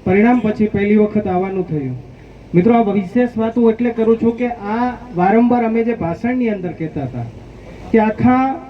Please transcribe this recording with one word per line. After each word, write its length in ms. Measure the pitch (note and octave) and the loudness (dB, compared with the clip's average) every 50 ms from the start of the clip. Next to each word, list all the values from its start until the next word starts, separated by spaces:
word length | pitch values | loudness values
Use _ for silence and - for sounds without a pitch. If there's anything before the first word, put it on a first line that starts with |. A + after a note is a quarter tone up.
પરિણામ 400 | - F#3+ F#3 G3+ A3 A#3+ B3 A#3+ | 0 2 4 4 4 4 4 2
પછી 280 | G#3+ G#3+ G#3 - G#3+ G#3 | 0 -2 0 0 0 0
પહેલી 300 | - G3+ G3+ G#3 G#3+ G#3+ | 0 -2 2 2 4 4
વખત 280 | G#3+ G#3 - G#3+ G#3 | 4 2 2 0 0
આવવાનું 380 | F#3+ F#3 F3+ F#3+ F#3+ F#3+ F#3 F3 | 2 2 0 -2 -2 -4 -4 -4
થયું. 300 | D#3+ D#3+ D3+ C3+ C3 B2+ B2 - - - - - - - - - - | -4 -4 -6 -4 -6 -8 -10 -12 -18 -20 -20 -20 -20 -20 -20 -14 0
મિત્રો, 240 | - E3+ F3+ A#3 A#3+ | 0 2 4 4 4
આ 200 | A#3 A3+ G3+ F#3+ | 4 2 2 0
વિશેષ 440 | G#3 F#3+ - - B3 B3 A#3+ - | -2 -2 0 0 0 0 0 0
વાત 180 | G#3+ A3 A3+ A3+ | -4 -4 -2 0
હું 160 | A#3+ A#3 A3+ | 2 2 2
એટલે 200 | A3 - A#3+ A#3 | 2 2 -2 -2
કરું 260 | A3+ A#3 A3 A3 A3+ | -2 0 2 2 2
છું 180 | - A3+ A#3 A#3 | 2 2 -2 0
કે 120 | A3+ B3 A#3+ - - G3+ G#3 | 0 -4 -4 -4 -8 -6 -6
આ 160 | A3 A#3 B3 B3 A#3+ - - - - | -2 -2 -2 -4 -4 -8 -14 -8 -4
વારંવાર 480 | E3+ F3 G3 G#3+ A#3 B3 A#3+ B3 A#3+ A3+ | 0 2 4 4 4 4 4 2 2 0
અમે 160 | A3+ A3+ A3+ A3+ | 0 0 0 0
જે 120 | A#3+ A3+ | -2 -2
ભાષણની 540 | - E3+ E3 E3+ - - A#3+ B3+ B3+ A#3+ A3 | -4 -4 -6 -6 -4 -4 -4 -2 -2 -2 -2
અંદર 240 | G#3 F#3+ F3+ F3 D#3 | -2 -4 -6 -10 -8
કહેતા 340 | - E3 D#3 - D3+ C3+ | -8 -10 -8 -6 -8 -8
હતા 200 | A#2+ - A#2+ A#2 A#2 - - - - - - - - - - - | -8 -8 -10 -10 -10 -12 -18 -20 -20 -20 -20 -20 -20 -20 -18 -6
કે 100 | - - A3 | 0 2 2
આખા 460 | G#3+ A3 G#3+ - - B3 B3+ C4 C4 C4+ C4+ - - | 2 2 0 2 2 2 4 4 0 -2 -4 -6 -10